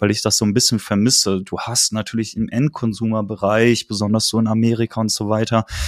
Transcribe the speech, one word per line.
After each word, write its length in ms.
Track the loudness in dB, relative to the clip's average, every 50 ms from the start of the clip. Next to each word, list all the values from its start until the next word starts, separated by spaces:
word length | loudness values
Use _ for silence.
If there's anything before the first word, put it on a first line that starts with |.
weil 100 | 0 0
ich 120 | 0 0
das 160 | 0 0 0 2
so 80 | 2
ein 80 | 2 2
bisschen 240 | 2 2 2 0 -2
vermisse. 640 | -2 0 0 2 2 2 2 2 0 0 -2 -2
Du 160 | -4 -6 -8 -8
hast 340 | -6 -4 -2 -2 -2 0
natürlich 420 | -2 -4 -6 -4 -4 -4 -4 -4 -4
im 140 | -6 -4 -2
Endkonsumerbereich, 1400 | 0 0 0 0 -2 -2 -4 -2 -2 -2 -2 -2 0 -2 -2 -4 -4 -2 0 2 4 4 6 4 4 2 0
besonders 400 | -6 -4 -2 0 2 2 0 0
so 120 | 0 0 0
in 80 | 0
Amerika 560 | 2 2 2 2 2 2 0 -2 -2 -2 -2
und 80 | -2 -2
so 180 | -2 -2 -2 0
weiter, 380 | 0 0 0 2 2 0 0 0 -6 -8 -6